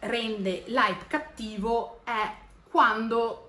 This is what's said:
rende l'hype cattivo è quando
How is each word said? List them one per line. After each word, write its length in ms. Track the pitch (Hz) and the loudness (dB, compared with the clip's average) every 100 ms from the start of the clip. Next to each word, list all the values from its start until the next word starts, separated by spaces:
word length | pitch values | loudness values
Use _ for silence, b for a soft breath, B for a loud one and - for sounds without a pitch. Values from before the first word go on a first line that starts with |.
rende 640 | 214 233 220 214 190 180 - | -4 -2 -2 -2 -2 -4 -2
l'hype 400 | 247 214 180 - | 2 2 0 -4
cattivo 920 | 302 - - 220 214 214 233 - - | -4 -4 -10 -8 -4 0 0 -2 -8
è 400 | - 226 214 - - - - | -6 -2 -4 -6 -18 -20 0
quando 760 | 339 240 220 226 226 226 - | 6 6 4 0 0 0 -4